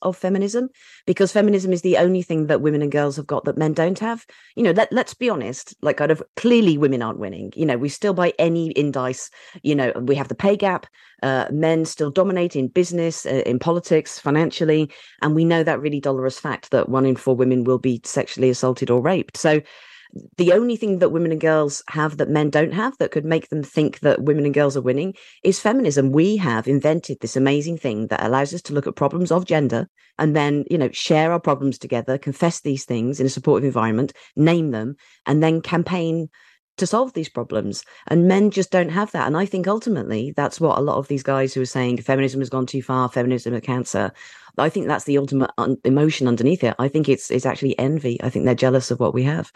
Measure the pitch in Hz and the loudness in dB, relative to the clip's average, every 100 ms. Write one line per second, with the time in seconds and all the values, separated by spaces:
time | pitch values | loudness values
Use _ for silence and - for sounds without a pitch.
0 | 190 180 185 190 202 233 254 _ - - | -6 -4 -2 -2 -2 -2 -6 _ -20 -8
1 | - 180 190 208 208 196 185 175 185 170 | -4 0 2 4 4 2 2 0 2 4
2 | 180 185 175 160 151 143 151 147 147 147 | 4 2 0 -2 0 2 2 0 0 0
3 | 143 143 147 143 147 143 156 - 170 190 | -2 -4 -6 -4 -2 0 0 2 0 -2
4 | 220 226 _ - - - 220 196 - 247 | -4 -6 _ -20 -10 0 2 2 2 0
5 | - - 240 170 110 123 - - 147 - | -4 -4 -4 -2 -6 -10 -16 -6 -2 0
6 | 147 151 - - 240 233 196 147 143 127 | 0 0 -4 -2 4 6 6 4 2 0
7 | 113 - 98 92 95 - 156 123 143 - | -4 -6 -10 -10 -10 -4 -2 -2 -4 -4
8 | 208 180 175 - 170 170 160 - 147 131 | -2 0 0 2 0 0 -2 0 0 -2
9 | 127 131 - - - - 147 143 123 - | -4 -6 -12 -20 -20 -6 -2 0 0 0
10 | 123 139 135 123 196 208 196 175 - _ | -2 -2 -4 0 0 2 0 -2 -8 _
11 | _ _ 135 131 - 147 160 160 160 - | _ _ -2 0 -2 0 2 2 0 -4
12 | 147 185 190 180 175 143 127 180 175 175 | -2 0 2 0 -2 -2 0 0 0 0
13 | 165 - - 135 - 127 170 170 - 156 | -2 -4 -4 -2 0 0 0 -2 0 0
14 | - - 143 151 165 - 160 156 147 - | 0 -6 0 2 0 0 2 2 0 -6
15 | - - 151 156 165 165 160 127 147 143 | -20 -4 0 2 2 2 2 0 -2 -2
16 | 143 131 131 - 151 110 - 131 - 131 | -2 -2 -2 -4 -6 -8 0 0 2 2
17 | 135 127 135 123 127 127 120 127 131 117 | 2 2 0 2 2 2 2 0 0 -4
18 | - 143 - - 131 123 127 127 120 123 | -4 -6 -4 0 0 2 0 0 0 2
19 | 143 180 - - 160 151 147 - - - | 2 0 -4 -2 2 2 -2 -14 -20 -20
20 | - - - - 175 190 247 226 214 185 | -20 -20 -8 0 4 4 2 0 -2 2
21 | 180 165 165 156 160 156 147 - - 156 | 2 2 0 0 2 2 0 -4 -8 -2
22 | 151 147 143 151 151 151 160 185 247 - | -2 -2 0 2 2 2 2 0 -2 -2
23 | 180 156 156 165 - 156 139 - 151 - | -2 -2 0 -2 -2 -8 -4 0 -2 0
24 | 147 - 147 151 143 143 143 135 127 135 | 0 2 2 0 2 2 2 0 0 -2
25 | 190 - - - - 190 208 262 190 139 | -4 -8 -18 -4 -2 0 0 0 2 2
26 | 135 147 185 214 160 113 127 139 151 160 | 2 4 4 2 0 0 0 2 2 0
27 | - 131 117 131 135 147 156 165 131 107 | -4 -8 -4 0 2 2 -2 -4 -4 -4
28 | 110 - 110 135 143 175 - 147 - - | -4 -2 0 0 -2 -6 -6 -4 -4 -2
29 | 143 165 180 175 185 156 135 117 - _ | -2 0 0 0 2 0 2 -2 -6 _
30 | _ - 156 151 143 147 - 170 131 - | _ -2 0 2 2 0 0 -2 -2 -2
31 | - 156 165 170 165 135 139 120 123 120 | 2 2 2 2 0 0 -2 -4 -4 -4
32 | 123 139 147 - 170 - 151 135 - 120 | -2 -4 -6 -2 -2 -2 -4 -4 -4 -4
33 | 120 139 131 131 151 113 135 123 113 110 | -2 -2 -2 0 2 2 2 0 0 0
34 | 139 - - 147 156 170 156 110 117 143 | -2 -6 -6 2 2 4 0 -4 -6 -10
35 | _ _ - 151 160 160 - 170 170 180 | _ _ -2 2 2 0 0 -2 0 -2
36 | 165 165 156 _ _ _ _ - 180 220 | -2 -2 -4 _ _ _ _ -6 0 0
37 | 262 170 156 123 117 107 101 98 - - | -2 -4 -8 -8 -6 -4 -4 -8 -14 -14
38 | - 170 180 190 208 196 180 185 170 175 | 0 4 4 4 2 0 0 0 0 -2
39 | 214 156 120 160 196 190 180 220 240 165 | -4 -2 -2 0 -2 -2 -2 -2 -2 -4
40 | 98 110 131 - 143 - 160 104 147 - | -2 -4 -4 -2 -4 0 0 2 0 -2
41 | 139 139 139 135 135 131 127 131 123 120 | -2 -4 -2 -2 -2 -2 -4 -2 -2 -2
42 | 117 135 135 135 127 131 127 135 123 127 | 0 0 0 -2 -4 -4 -4 -6 -2 -2
43 | 123 131 123 123 117 120 - 127 120 101 | 0 0 0 -2 -2 -6 -4 -4 -4 -4
44 | 95 - - - - - 151 196 143 135 | -4 -6 -20 -20 -8 0 0 0 -2 -4
45 | - 139 139 139 127 - 113 127 123 139 | 0 0 0 0 -2 -2 -2 0 2 4
46 | 156 - 127 120 131 180 120 - 135 156 | 2 2 0 2 2 2 0 0 -2 0
47 | 143 131 - 127 127 127 135 - 135 156 | 0 0 0 -2 -2 -2 -2 0 -2 -2
48 | 135 120 127 - 107 120 131 131 - 123 | -2 -4 -4 0 0 2 2 2 0 -2
49 | 107 123 135 165 - | 0 0 0 -2 -6